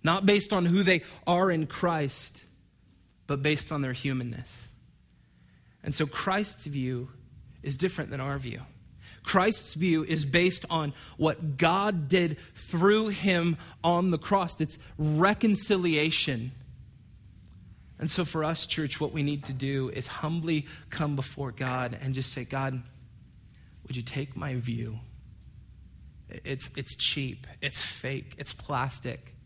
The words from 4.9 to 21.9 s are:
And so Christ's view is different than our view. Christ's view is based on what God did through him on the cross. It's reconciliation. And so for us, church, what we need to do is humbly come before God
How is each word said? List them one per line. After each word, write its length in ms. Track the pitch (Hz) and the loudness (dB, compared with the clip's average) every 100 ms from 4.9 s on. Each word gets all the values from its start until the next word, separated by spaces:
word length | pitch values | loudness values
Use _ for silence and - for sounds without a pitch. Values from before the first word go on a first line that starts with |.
| _ _ _ _ _ _ _ _ _ | _ _ _ _ _ _ _ _ _
And 100 | - - | -6 -2
so 100 | 151 | -2
Christ's 600 | - - 190 208 - 151 | -2 0 0 0 -6 -6
view 440 | 143 127 123 127 - - - - - | -4 -2 -4 -8 -14 -20 -20 -20 -12
is 140 | - 131 | -8 -2
different 340 | 185 - - | -2 -2 -6
than 100 | 139 | -6
our 160 | 135 139 | -4 -4
view. 240 | 127 120 - - - - - - | -6 -10 -14 -20 -20 -20 -20 -12
Christ's 500 | - 190 202 214 - | 2 4 4 2 -4
view 300 | 156 180 160 | 0 2 2
is 220 | 156 156 143 | 2 -2 2
based 400 | 170 180 180 - | 4 4 2 -2
on 240 | 165 147 - - - | -2 -2 -6 -16 2
what 400 | 156 - 160 135 | 2 2 -4 4
God 500 | 165 185 208 185 139 | 4 6 2 0 2
did 300 | 185 170 156 - | 4 4 -2 -10
through 540 | - - 170 190 214 220 | -16 -4 4 6 6 2
him 500 | 196 202 175 170 160 - - | 0 2 4 2 0 -6 0
on 280 | 165 175 185 | 4 4 4
the 60 | 165 | 2
cross. 420 | - 196 180 - | 2 2 2 -2
It's 160 | 156 - - - | -4 -4 -10 -2
reconciliation. 1500 | 151 151 190 214 226 202 - 196 175 151 156 156 - 120 123 - - - - - - - - - - - - - - - | 2 6 4 6 4 4 4 4 4 4 2 2 0 -2 -4 -10 -18 -18 -20 -20 -20 -20 -20 -20 -20 -20 -20 -20 -20 -6
And 100 | 156 | -4
so 140 | - | -2
for 200 | 165 160 | -2 0
us, 220 | 156 165 - | 0 -2 -2
church, 340 | - 147 - | -2 -2 -2
what 120 | 151 | -4
we 120 | 156 | 0
need 220 | 143 143 139 | 0 -2 -6
to 80 | |
do 360 | 131 135 139 127 | -4 -2 0 -2
is 180 | - - | -4 -8
humbly 600 | - 156 170 160 156 143 - - | -6 -2 -2 0 0 -2 -14 -12
come 260 | - 147 139 | -4 -2 -2
before 360 | 131 - 139 | -4 -6 -8
God 460 | 110 131 127 123 | -4 -4 -2 -4